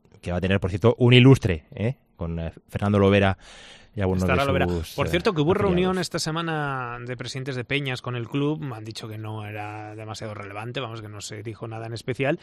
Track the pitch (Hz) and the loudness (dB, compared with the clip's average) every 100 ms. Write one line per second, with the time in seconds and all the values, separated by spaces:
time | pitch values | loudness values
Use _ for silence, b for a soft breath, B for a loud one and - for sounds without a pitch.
0 | _ - - 87 90 98 92 95 117 - | _ -14 -6 -2 2 2 0 2 4 6
1 | 120 123 127 131 - 82 - - 107 135 | 8 10 10 10 6 -2 -6 -6 -4 -4
2 | _ - 82 82 82 - _ - 101 101 | _ -10 -6 -6 -6 -10 _ -4 2 4
3 | 98 101 98 92 B B B B B - | 6 6 4 0 B B B B B -4
4 | 95 92 92 85 139 135 87 87 82 - | 0 0 2 2 2 2 0 -2 -4 -4
5 | 131 180 220 160 147 202 202 180 185 185 | -2 0 0 0 2 2 2 2 0 -2
6 | 170 170 - 156 170 156 147 135 120 120 | -4 -6 -4 -4 -4 -4 -4 -6 -8 -10
7 | 120 123 123 135 131 127 117 139 139 123 | -10 -10 -8 -8 -8 -6 -4 -4 -2 -6
8 | - 123 113 143 143 156 147 110 110 107 | -6 -6 -4 -2 -2 -2 -6 -10 -12 -12
9 | 117 107 107 110 104 104 104 107 107 107 | -12 -10 -10 -10 -10 -10 -10 -12 -12 -12
10 | 110 107 110 101 98 101 117 120 120 113 | -12 -10 -10 -10 -10 -8 -8 -6 -8 -8
11 | 104 104 - 107 110 110 117 110 113 117 | -12 -12 -12 -12 -10 -10 -10 -10 -10 -10
12 | - - 135 165 | -6 -2 0 -2